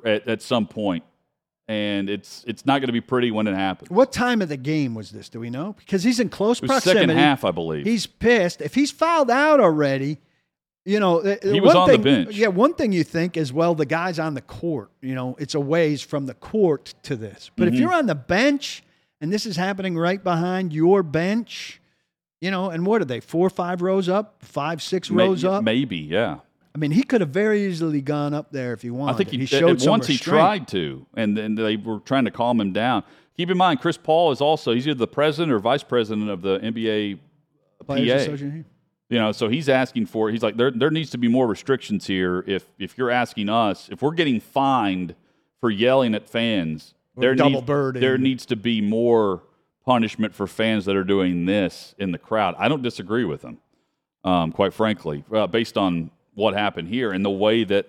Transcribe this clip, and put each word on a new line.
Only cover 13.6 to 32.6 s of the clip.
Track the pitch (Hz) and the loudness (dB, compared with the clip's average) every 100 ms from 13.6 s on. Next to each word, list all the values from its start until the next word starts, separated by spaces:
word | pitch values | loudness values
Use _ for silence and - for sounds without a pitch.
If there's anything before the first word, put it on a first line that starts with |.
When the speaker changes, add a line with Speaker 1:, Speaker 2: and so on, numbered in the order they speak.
| 170 160 | 2 2
Speaker 2:
the | 139 | 0
guy's | 160 185 165 | -2 -2 -4
on | 160 | -4
the | 135 | -6
court. | - - 170 143 101 _ | -10 -8 -6 -6 -8 _
You | 127 131 | -8 -6
know, | 127 123 | -6 -8
it's | 143 156 | -6 -4
a | |
ways | 139 170 156 143 | 0 2 2 0
from | - 147 135 | -4 -6 -6
the | |
court | - - 220 180 151 - - | -12 -4 2 2 2 -6 -16
to | - 123 | -10 -8
this. | 107 - - - | -10 -16 -8 0
But | 220 | 2
if | 247 | 4
Speaker 1:
Mm-hmm. | |
Speaker 2:
you're | 330 | 2
on | 349 240 | 2 0
the | 147 | -2
bench | 123 185 277 285 - - - _ _ - | 0 2 2 0 -4 -12 -18 _ _ -10
and | 151 | -4
this | 208 220 | -4 -4
is | 165 | -4
happening | 185 196 190 165 | -2 -2 -4 -2
right | 170 196 | 0 0
behind | 185 170 180 185 185 | -2 0 0 -2 -2
your | 151 170 196 | 2 4 4
bench, | 160 156 180 220 - - - - _ _ _ _ _ _ | 2 0 0 -2 -4 -10 -16 -18 _ _ _ _ _ _
you | 175 | -4
know, | 190 190 | -2 -4
and | 165 185 | -2 0
what | 226 | 0
are | 143 | 0
they, | 117 | -6
four | - 165 185 | -4 0 0
or | |
five | - 175 180 | 0 -4 -2
rows | 185 190 180 | 0 0 0
up, | 196 214 _ | 0 -2 _
five, | - 147 147 160 | -12 -6 -6 -6
six | - 185 - | -4 -6 0
Speaker 1:
May-, | - 190 | 2 2
Speaker 2:
rows | 180 180 | 2 0
up? | 98 | 0
Speaker 1:
maybe, | 110 120 131 85 | 0 0 0 -4
yeah. | 76 92 110 69 - _ _ 151 | -2 0 0 -4 -14 _ _ -6
Speaker 2:
I | |
mean, | 147 | 0
he | 175 | 0
could | 269 240 | 2 0
have | 160 | 0
very | 165 214 208 196 | 0 0 0 -2
easily | 165 165 147 | -2 -2 -2
gone | 135 147 143 | -2 -2 -2
up | 147 - | -4 -6
there | 139 123 | -8 -6
if | 113 | -6
he | 120 | -8
wanted. | 123 143 | -6 -4
Speaker 1:
I | 131 | -2
think | 190 | -2
he, | 123 | -4
Speaker 2:
He | |
Speaker 1:
at, | 131 | 0
Speaker 2:
showed | 139 170 | 4 4
Speaker 1:
at | 165 | 4
Speaker 2:
some | 135 | 4
Speaker 1:
once | - - | 2 2
he | 131 | -2
Speaker 2:
restraint. | - 151 | 2 4
Speaker 1:
tried | 180 208 127 | 4 2 -2
to, | 98 76 67 - - | -4 -4 -6 -10 -4
and | 107 104 | -2 0
then | 107 | -2
they | 107 110 107 | -2 -2 -2
were | 107 107 | -4 -8
trying | - 135 113 | -2 0 0
to | |
calm | - 120 | 0 0
him | 117 | 0